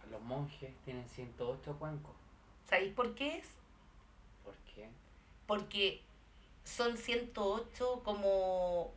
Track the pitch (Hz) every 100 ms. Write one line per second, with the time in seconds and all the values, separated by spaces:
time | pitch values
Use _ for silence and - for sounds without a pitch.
0 | 110 107 113 135 143 - 135 131 - 127
1 | 123 - 120 - 120 139 - 147 151 151
2 | - - - - - - - 185 196 202
3 | 240 - 285 339 - - - - - -
4 | - - - - 101 - - - 110 123
5 | - - - - - 208 - 208 196 -
6 | - - - - - - - - 240 226
7 | 226 233 240 - 202 220 233 - 247 247
8 | - 202 196 190 185 185 180 175 -